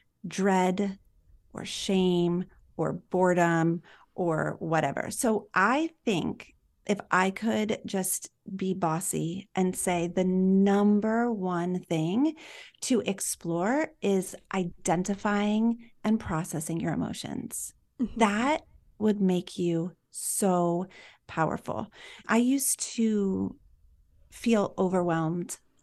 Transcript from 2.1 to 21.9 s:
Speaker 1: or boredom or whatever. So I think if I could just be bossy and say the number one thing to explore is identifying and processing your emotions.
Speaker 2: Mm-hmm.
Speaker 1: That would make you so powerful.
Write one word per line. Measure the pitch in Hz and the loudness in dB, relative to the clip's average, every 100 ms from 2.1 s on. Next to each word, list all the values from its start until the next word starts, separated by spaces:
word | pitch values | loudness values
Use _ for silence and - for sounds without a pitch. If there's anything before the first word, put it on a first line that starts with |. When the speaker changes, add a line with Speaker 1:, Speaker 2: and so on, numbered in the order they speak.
| 175 175 175 180 - _ - | 4 2 0 -4 -12 _ -4
Speaker 1:
or | 156 | -4
boredom | 175 - 180 180 180 170 165 165 170 - - _ | -4 -4 2 4 4 4 4 2 0 -6 -20 _
or | - 175 156 151 - | -4 -2 0 -2 -4
whatever. | 160 160 143 135 - | -2 0 0 -2 -6
So | - 240 214 - | -2 0 0 -2
I | 185 202 269 320 - - | 2 2 2 0 -4 -2
think | 180 - - - _ _ _ - | -2 -2 -6 -14 _ _ _ -4
if | 196 - | -4 0
I | 180 190 | 2 2
could | 190 226 220 214 - 190 | 0 -2 0 -2 -4 -4
just | 190 185 - - _ - 190 | -4 -4 -6 -10 _ -12 -4
be | 190 | -2
bossy | 185 170 160 - 160 160 185 - | 0 0 -2 -2 -4 -4 -6 -6
and | - 185 185 | -2 0 0
say | - 175 175 | -2 0 0
the | 175 | 0
number | 185 185 190 190 196 202 208 208 220 226 240 | 2 4 6 6 6 6 6 4 2 0 0
one | 214 185 175 175 180 | -2 -2 -2 -2 -4
thing | - 160 160 208 311 311 - - - _ | -2 0 0 2 2 0 -12 -20 -20 _
to | - 247 - | 0 0 0
explore | 196 - - 170 170 196 285 311 - | -4 -6 -6 -4 -2 0 0 -2 -2
is | 202 190 190 - - | 0 0 0 -8 -8
identifying | 190 180 - - 170 185 196 208 208 208 214 226 233 - _ | -4 -4 -4 -2 0 0 -2 0 0 2 2 2 0 -6 _
and | 214 220 | 0 0
processing | - 160 - 151 - 165 | 0 -4 -4 -6 -4 -4
your | 160 | -2
emotions. | 151 - - - - - - - - _ - | -2 -4 -6 -8 -10 -10 -10 -12 -16 _ -6
Speaker 2:
Mm-hmm. | 226 220 | -4 0
Speaker 1:
That | 214 208 262 311 - - _ - | 2 2 0 -2 -6 -20 _ -2
would | 214 208 | 0 2
make | 190 180 180 - | 2 0 -2 -4
you | 175 165 175 - _ | -2 -2 -4 -8 _
so | - - - 196 175 175 170 185 - - - - | -10 -6 -2 2 2 2 0 -4 -12 -20 -20 -8
powerful. | - 156 - - - 220 | -2 -2 -2 -6 -8 -8